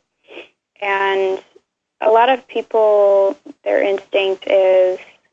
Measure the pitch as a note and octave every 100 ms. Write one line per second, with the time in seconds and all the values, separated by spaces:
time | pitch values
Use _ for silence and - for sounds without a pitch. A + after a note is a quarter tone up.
0 | _ _ _ - - _ _ - G3+ G3
1 | G3 G3 F#3+ F#3+ - _ _ _ _ -
2 | G#3+ A3+ B3 C4 - A#3 - A3+ G#3+ G#3
3 | G3+ G3 G3 G3 - - G3+ G3+ G3+ G3
4 | - G3 F#3+ F#3+ - G3 F#3+ F#3 F#3 F#3
5 | - _ _